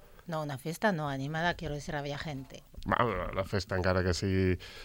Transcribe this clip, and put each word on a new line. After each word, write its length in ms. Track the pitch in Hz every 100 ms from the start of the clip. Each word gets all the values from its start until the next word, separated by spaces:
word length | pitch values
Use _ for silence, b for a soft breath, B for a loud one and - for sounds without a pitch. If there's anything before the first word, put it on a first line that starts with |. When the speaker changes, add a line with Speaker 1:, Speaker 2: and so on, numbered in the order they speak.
| b b -
Speaker 1:
No, 140 | 160
una 140 | 151 131
festa 360 | 156 165 214
no, 160 | 175 147
animada 440 | 135 139 160 175
quiero 200 | 170 156
decir 200 | 147 143
había 220 | 147 143 143
gente. 460 | 165 135 131 - - - -
Speaker 2:
Va, 160 | -
una, 240 | 120 92 87
una 120 | -
festa 320 | 95 104 - 95
encara 260 | 90 92
que 120 | 90
sigui, 420 | 87 98 95 92 87 B B